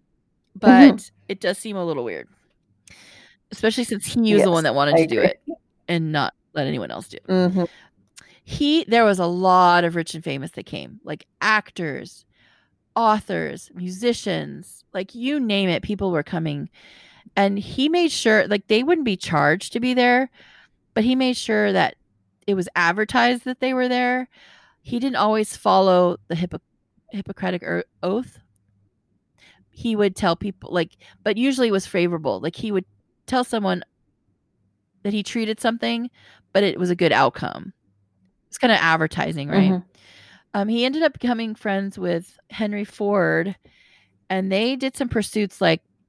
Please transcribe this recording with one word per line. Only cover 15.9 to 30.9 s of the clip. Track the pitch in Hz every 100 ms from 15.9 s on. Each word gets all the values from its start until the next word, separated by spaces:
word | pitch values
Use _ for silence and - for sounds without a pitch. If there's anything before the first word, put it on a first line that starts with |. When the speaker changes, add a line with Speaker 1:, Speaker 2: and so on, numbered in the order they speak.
| 202 196
Speaker 1:
were | 165
coming. | - 170 160 143 - - - - - - - -
And | 202 202
he | - - 285
made | 349 330
sure, | - 226 214 -
like, | 202 -
they | 220
wouldn't | 269 349 247
be | 185
charged | - 156 147 180 -
to | 240
be | 254
there, | 254 247 247 262 - - - _ _ _
but | 226
he | 226 262
made | 254 247
sure | - 214 208
that | 190 - - _ _ _ _ -
it |
was | 190 180 -
advertised | 170 190 214 254 240 247
that | 254 254
they | 262
were | 254 247
there. | 247 247 254 254 _ - - _ _
He | - 240
didn't | 269 175
always | 214 214 214 -
follow | 202 190 190 180 180 175 _
the | 165
Hippo-, | 175 160 - _ _ _ _
Hippocratic | 196 202 - 185 180
er-, | 160 175 - _
oath. | 180 214 254 - _ _ _ _ _ _ _ _ _ _ _ _ _
He | - 233 214
would | 202
tell | - 190 170
people, | 202 - -
like, | 175 165